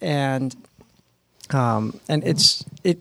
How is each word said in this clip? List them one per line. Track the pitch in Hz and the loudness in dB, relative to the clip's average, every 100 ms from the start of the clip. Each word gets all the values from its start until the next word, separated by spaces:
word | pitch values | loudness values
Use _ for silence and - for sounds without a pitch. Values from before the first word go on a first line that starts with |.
and, | 170 147 135 131 131 - - _ - _ _ _ _ _ - | -4 -2 0 -2 -4 -8 -18 _ -20 _ _ _ _ _ -2
um, | 139 120 110 110 - - | 0 2 2 -2 -6 -4
and | 151 | -2
it's, | 165 147 - - - - | 0 2 2 2 -6 -4
it, | 185 175 | -2 0